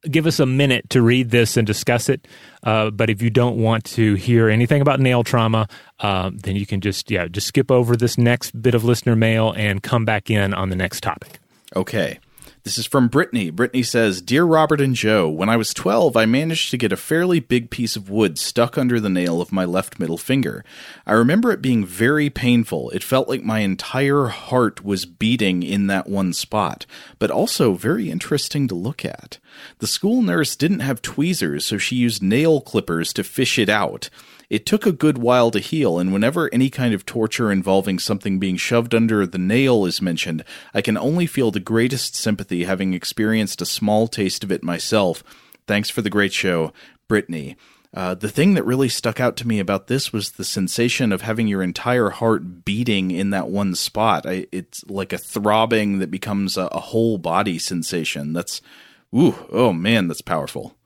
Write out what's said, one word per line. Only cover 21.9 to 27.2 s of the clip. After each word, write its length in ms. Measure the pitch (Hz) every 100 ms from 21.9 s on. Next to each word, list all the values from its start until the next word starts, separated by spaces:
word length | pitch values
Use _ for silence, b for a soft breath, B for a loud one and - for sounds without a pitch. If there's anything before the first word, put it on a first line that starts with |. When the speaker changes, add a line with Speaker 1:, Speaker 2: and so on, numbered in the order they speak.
| 87 113 151 147
Speaker 2:
painful. 640 | - 123 120 110 85 60
It 120 | 92
felt 280 | - 131 131
like 120 | -
my 180 | 104 110
entire 680 | 104 95 - 127 139 143 127
heart 580 | - - 127 113 -
was 220 | 98 98 90
beating 560 | 85 110 123 104 90
in 240 | 90 101 98
that 200 | 95 -
one 280 | 98 92
spot, 500 | 82 - 107 90 - - B B
but 120 | B